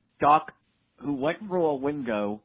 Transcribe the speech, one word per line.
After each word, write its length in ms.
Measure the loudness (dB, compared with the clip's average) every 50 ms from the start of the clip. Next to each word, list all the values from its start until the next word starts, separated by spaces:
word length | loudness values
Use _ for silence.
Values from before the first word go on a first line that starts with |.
| -20 _ _ 0
duck 320 | 4 6 6 4 4 0 -10 _ _ _ _ _ _ _ _ -12
who 160 | -8 -6 -4
went 240 | -2 -2 -2 -4 -4 -6
through 200 | -6 -2 0 0
a 100 | 0 0
window 680 | 0 -2 -4 -4 -4 -4 -4 -2 -2 -2 -2 -4 -6 -10